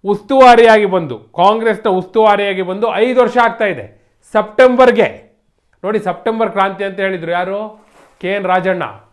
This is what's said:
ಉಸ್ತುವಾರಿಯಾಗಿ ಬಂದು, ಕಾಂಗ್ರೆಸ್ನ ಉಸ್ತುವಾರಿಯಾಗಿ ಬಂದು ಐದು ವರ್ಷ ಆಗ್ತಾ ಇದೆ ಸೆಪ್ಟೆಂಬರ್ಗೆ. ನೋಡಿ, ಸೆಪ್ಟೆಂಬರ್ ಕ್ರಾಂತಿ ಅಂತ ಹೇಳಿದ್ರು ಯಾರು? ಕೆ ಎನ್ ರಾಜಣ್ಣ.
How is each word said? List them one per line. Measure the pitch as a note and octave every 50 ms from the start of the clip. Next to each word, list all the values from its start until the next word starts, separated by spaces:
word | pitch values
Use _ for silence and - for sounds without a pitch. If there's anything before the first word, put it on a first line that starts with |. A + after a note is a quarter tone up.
| - G3
ಉಸ್ತುವಾರಿಯಾಗಿ | G#3 G3+ - - C4+ C4 C4 B3 A#3+ A3+ A#3 A3+ A3 G#3+ G#3 F#3+
ಬಂದು, | F#3 F#3 E3 C3+ A#2+ A2 - _ _ -
ಕಾಂಗ್ರೆಸ್ನ | F3+ G3+ G#3+ A3+ A3+ A3+ G#3+ A3 - A3 F#3 F#3
ಉಸ್ತುವಾರಿಯಾಗಿ | F3+ - - A3+ A3 G#3+ G3+ G3+ G3+ G3+ F#3+ F#3 F#3 F3+
ಬಂದು | F#3 G3+ A3+ A3+ - F#3+ A3
ಐದು | B3+ B3+ B3+
ವರ್ಷ | A#3+ - - B3 A#3
ಆಗ್ತಾ | A3+ A3+ - A3 G3+
ಇದೆ | E3+ B2 G2+ - _ _ _ _ _ _ _ _ -
ಸೆಪ್ಟೆಂಬರ್ಗೆ. | G#3+ G#3 G#3+ - - B3+ B3+ B3 A#3+ B3+ B3 G3+ G#3 - - - - - _ _ _ _ _ _ _ _ _ _ _ -
ನೋಡಿ, | F#3+ G#3+ G#3 -
ಸೆಪ್ಟೆಂಬರ್ | F#3 F3 - - A3+ A3 A3 A3+ G3+ -
ಕ್ರಾಂತಿ | G3 F#3+ G3+ F#3+ F3 G3+
ಅಂತ | G3 F#3 G3 F#3+
ಹೇಳಿದ್ರು | F#3+ F#3+ F3 E3 E3 F3 F3
ಯಾರು? | F3+ F#3 G3 G3+ A3 G#3+ G#3+ _ _ _ _ _ _ _ _ _
ಕೆ | - F3+ G3
ಎನ್ | G3+ F#3+ F#3
ರಾಜಣ್ಣ. | F3+ F#3 E3+ F#3+ F#3 F3 D3+ A2+ G2+ G#2 _ _